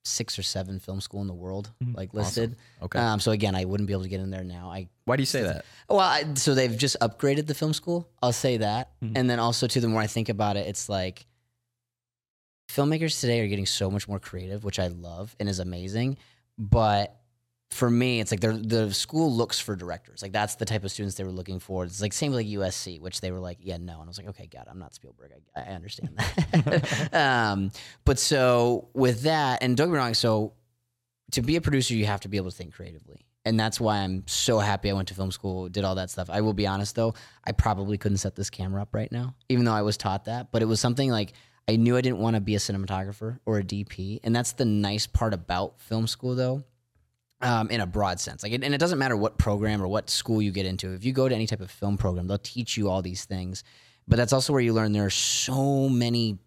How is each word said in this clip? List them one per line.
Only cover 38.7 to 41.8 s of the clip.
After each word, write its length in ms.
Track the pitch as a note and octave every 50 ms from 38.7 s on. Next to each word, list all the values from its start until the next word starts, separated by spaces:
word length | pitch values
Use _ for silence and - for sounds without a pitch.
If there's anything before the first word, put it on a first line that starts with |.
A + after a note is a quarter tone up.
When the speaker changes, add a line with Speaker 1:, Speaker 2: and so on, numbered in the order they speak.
| G2 G2
Speaker 1:
up 120 | G#2 - -
right 180 | G#2+ A2+ -
now, 220 | - A#2+ B2 B2+ C3 _ _ _
even 160 | B2+ B2 A#2+
though 80 | A#2 A2
I 80 | G#2+
was 140 | G#2 G#2+ G2+
taught 280 | - - G#2 F#2+ G2 -
that. 260 | A2 A2+ B2 B2 -
But 100 | - A2+
it 40 | A2+
was 140 | A2 A2+ G#2
something, 280 | - B2 A#2 C3 C#3 C3
like, 220 | A#2+ G#2+ G#2 - - - - _ _ _ _ -
I 80 | A2
knew 180 | A2+